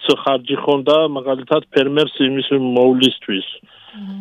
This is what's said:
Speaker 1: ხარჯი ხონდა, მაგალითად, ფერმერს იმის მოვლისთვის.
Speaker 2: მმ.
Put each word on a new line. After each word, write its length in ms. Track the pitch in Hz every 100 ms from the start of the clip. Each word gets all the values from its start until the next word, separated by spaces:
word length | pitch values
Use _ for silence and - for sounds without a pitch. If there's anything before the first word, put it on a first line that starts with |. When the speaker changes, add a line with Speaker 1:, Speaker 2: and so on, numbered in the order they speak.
| - 135
Speaker 1:
ხარჯი 400 | 147 135 123 139
ხონდა, 420 | - 143 135 151 160
მაგალითად, 520 | 139 131 131 123 156 -
ფერმერს 500 | 147 135 143 151 -
იმის 300 | 131 135 131
მოვლისთვის. 1000 | 139 127 123 127 127 127 - - 98 - - _ _ -
Speaker 2:
მმ. 300 | 214 196 196